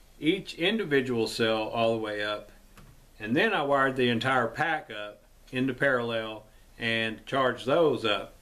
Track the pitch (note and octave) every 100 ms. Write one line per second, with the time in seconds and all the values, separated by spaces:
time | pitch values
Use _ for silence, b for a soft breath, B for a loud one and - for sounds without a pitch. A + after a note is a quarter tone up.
0 | - - D3+ G3 - - F3 A3 E3+ C#3
1 | B2 A#2+ G#2+ - A2+ A2 G#2+ A#2 A2+ A2+
2 | G#2+ G#2 G#2 G#2 - - - - - -
3 | - - G#2+ C#3+ A3 F#3 C#3+ C#3 C3+ B2+
4 | B2 A#2 C3 C3 A2+ - E3 D3+ - G#2+
5 | G#2 G#2 _ _ - C3 C3 B2 C#3+ B2
6 | A#2 A2+ A2 A2 - b b - A#2 A2+
7 | A2+ G#2+ - C3+ B2+ A2+ A2 E3 D#3 A2+
8 | G#2+ G2 - -